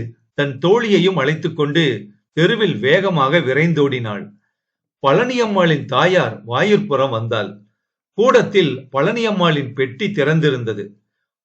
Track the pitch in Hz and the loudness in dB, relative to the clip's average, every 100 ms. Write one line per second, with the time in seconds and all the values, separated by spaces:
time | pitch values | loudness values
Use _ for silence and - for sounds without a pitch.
0 | 117 - _ - 143 123 170 226 226 190 | -4 -14 _ -6 -4 -2 2 2 4 2
1 | 175 175 135 156 175 - 147 147 151 107 | 2 0 -2 -2 -6 -4 -2 0 0 -2
2 | 101 _ _ - 180 226 208 117 123 180 | -10 _ _ 0 0 2 0 0 2 2
3 | 196 165 135 170 123 131 170 147 139 127 | 2 0 2 0 0 0 0 2 0 0
4 | 110 101 85 _ _ _ _ _ _ _ | -6 -8 -12 _ _ _ _ _ _ _
5 | 139 160 247 247 226 190 170 147 117 127 | 2 2 2 0 0 2 2 0 -2 0
6 | 170 185 120 104 113 123 196 202 151 135 | 2 2 0 -6 -6 -2 2 2 0 0
7 | 135 113 113 113 98 104 _ _ _ _ | 0 -2 -4 -4 -4 -10 _ _ _ _
8 | _ - 240 247 185 190 160 123 - 135 | _ 0 4 4 4 2 0 -2 -6 -2
9 | 165 233 226 196 170 147 123 123 131 - | 0 0 -2 0 0 0 -4 -4 -6 -4
10 | 208 - 139 160 156 127 113 104 101 - | -6 0 0 2 2 0 -4 -8 -10 -16
11 | _ _ _ _ | _ _ _ _